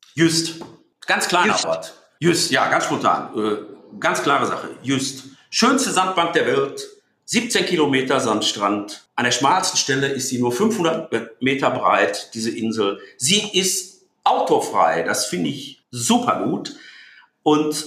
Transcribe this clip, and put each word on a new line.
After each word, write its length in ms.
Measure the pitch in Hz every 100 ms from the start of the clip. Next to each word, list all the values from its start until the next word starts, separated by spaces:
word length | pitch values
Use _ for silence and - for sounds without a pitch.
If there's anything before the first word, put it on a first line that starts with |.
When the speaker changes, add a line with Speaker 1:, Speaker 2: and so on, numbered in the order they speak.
| _
Speaker 1:
Jüst. 460 | - 160 160 160 - - - _ _ -
Ganz 220 | 196 -
kleiner 240 | 180 220
Speaker 2:
Jüst. 100 | 190 82
Speaker 1:
Ort. 280 | 80 - - _ -
Jüst, 320 | 170 160 -
ja, 180 | 135 98
ganz 160 | 151
spontan. 460 | - 135 98 85 - -
Äh, 600 | 107 104 - - - 107
ganz 240 | 160 185
klare 240 | 147 143 113
Sache. 240 | - - -
Jüst. 420 | 120 135 - - - - -
Schönste 400 | - 240 269 208
Sandbank 420 | 175 185 180 165
der 120 | 156 120
Welt. 400 | 135 139 - - - _ _
Siebzehn 400 | - 226 233 202 175
Kilometer 540 | 175 147 131 131 139
Sandstrand. 840 | 123 104 - - 101 104 101 - _ -
An 80 |
der 80 | 123
schmalsten 460 | 120 139 185 - -
Stelle 300 | - 135 139
ist 200 | 135 -
sie 100 | 123
nur 140 | 123
fünfhundert 600 | 117 220 - 165 160 - 117 - -
Meter 300 | 127 135 139
breit, 600 | 120 95 98 104 - -
diese 160 | 113 113
Insel. 500 | 104 113 107 101 98 - -
Sie 300 | 135 202 -
ist 500 | 185 185 - - - _ _
autofrei. 800 | - 254 - 143 - 101 82 85
Das 240 | 85 - -
finde 240 | 180 160
ich 320 | 135 - - _
super 520 | 123 120 240 - 92
gut. 300 | - 196 - - - - - - - _
Und, 440 | 151 151 151 151